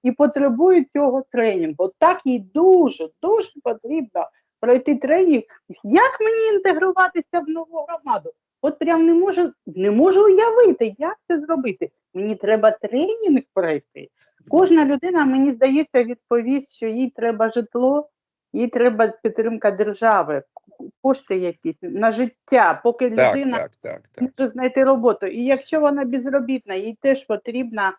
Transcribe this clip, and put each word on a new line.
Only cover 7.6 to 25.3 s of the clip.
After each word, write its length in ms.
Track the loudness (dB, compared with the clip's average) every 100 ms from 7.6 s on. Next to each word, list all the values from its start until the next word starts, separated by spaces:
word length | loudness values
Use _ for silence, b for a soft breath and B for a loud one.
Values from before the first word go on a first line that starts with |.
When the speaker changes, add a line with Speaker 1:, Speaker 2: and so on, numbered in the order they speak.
| -8 -10 -10
Speaker 1:
громаду? 440 | -12 -6 -6 -6 _ _ _
От 160 | -6 -2
прям 280 | -2 2 4
не 80 |
можу, 380 | 4 2 0 -4 _ -16
не 240 | -4 0
можу 340 | 2 4 6
уявити, 680 | 6 6 4 4 4 4 -4 -4
як 180 | -8 -8 -6
це 120 | -6
зробити. 500 | -2 -4 -4 -6 -10 _ _
Мені 200 | -8 -6
треба 360 | -6 -2 2 2
тренінг 720 | 0 -6 -4 -2 -2 0 0 0
пройти. 540 | -4 -2 -4 _ -20 -20 _ _ _ _
Кожна 340 | 2 4 4
людина, 400 | 4 -2 -2 0
мені 280 | 0 2 0
здається, 520 | 2 0 0 0 0
відповість, 720 | -2 -6 _ -2 0 -4 -6 -10
що 100 | -8
їй 260 | -4 -6 -4
треба 340 | -6 -2 -2
житло, 580 | -2 -6 -2 0 0 -6 _ _ _ _
їй 160 | -6 -4
треба 380 | 2 0 2 -2
підтримка 640 | 0 -6 -4 -4 -2 -2
держави, 720 | -2 -4 0 0 2 0 -6 -8 -20 _ _ -20 _
кошти 340 | -2 -2 _ -4
якісь 420 | -4 -6 -10 -10
на 280 | -10 -2 -2
життя, 680 | 0 -6 _ _ 2 2 2
поки 260 | -2 -2 -2
Speaker 2:
Так, 260 | 2 2 2
Speaker 1:
людина 220 | -2 -4
Speaker 2:
так, 120 | -8 _
так, 220 | -16 -16 _
так. 160 | -8 -8 -4
Speaker 1:
може 100 | -6
знайти 360 | -2 -2 0
роботу. 420 | 2 2 0 0
І 180 | -6